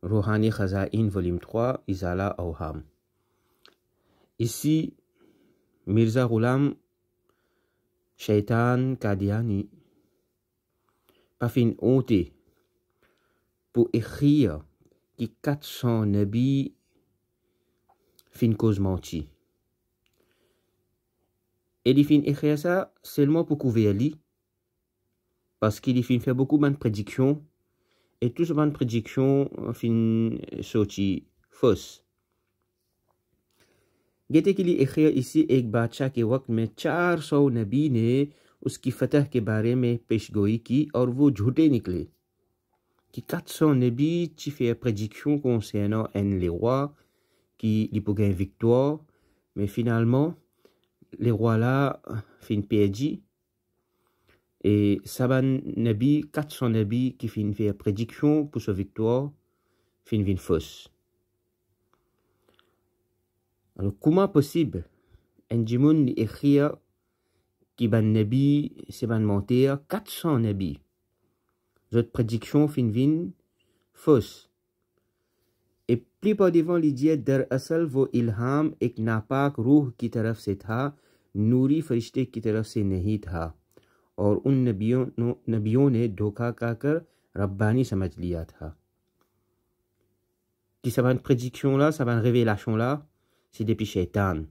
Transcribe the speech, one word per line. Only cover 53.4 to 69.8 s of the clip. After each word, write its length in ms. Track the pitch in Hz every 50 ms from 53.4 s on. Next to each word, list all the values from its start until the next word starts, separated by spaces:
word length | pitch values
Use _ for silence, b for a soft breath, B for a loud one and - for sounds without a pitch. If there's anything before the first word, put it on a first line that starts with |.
| _ _ _ _ _ _ _ _ _ _ _ _ _ _ _ _ _ _ _ _ _ _ _ _ _
Et 360 | 98 104 104 104 101 101 - -
ça 220 | - - - 127 123
va 140 | 131 131
nabi, 840 | 127 135 131 131 - - - - 117 117 110 104 120 139 147 151 147 - -
quatre 180 | 156 147 147
cents 180 | - - 135 120
nabi 460 | 110 110 107 101 110 123 127 131 120 _
qui 100 | - 113
fin 260 | - 110 104 107 104
faire 240 | - 110 104 101 -
prédiction 680 | - - 101 101 117 113 - - - 147 151 156 147 143
pour 140 | - 117
sa 120 | - - 101
victoire, 580 | 92 101 98 _ - 110 110 120 127 139 143 143 _ _ _ _ _ _ _ _ _ _ _ _ _ _
fin 200 | - - 107 101
vin 120 | 95 98
fausse. 540 | 90 - - 92 80 76 - - - - - _ _ _ _ _ _ _ _ _ _ _ _ _ _ _ _ _ _ _ _ _ _ _ _ _ _ _ _ _ _ _ _ _ _ _ _ _ _ _ _ _ _ _ _ _ _ _ _ _ _ _ _ _ _ _ _ _ -
Alors, 160 | 95 101 101 _
comment 280 | - 156 160 185 196 196
possible, 580 | - 151 139 - - 170 165 113 - 92 85 _ _ _ _ _ _ _ _ _ _ _ _ _
un 140 | 117 117 113
djimoun 400 | 110 117 123 139 151 156 156 143
li 80 | 123 -
écrire 640 | - 113 104 - - - 143 143 143 143 151 - - _ _ _ _ _ _ _ _ _ _ _ _ _ _ _ _ _ _ _
qui 120 | - 123 113
ban 140 | 107 113
nabi, 720 | 107 110 107 110 107 101 123 131 139 143 143 147 147 - - - - -
c'est 180 | - - - 110
ban 120 | 113 110
mentir, 600 | 110 104 101 101 101 - 123 123 131 135 139 143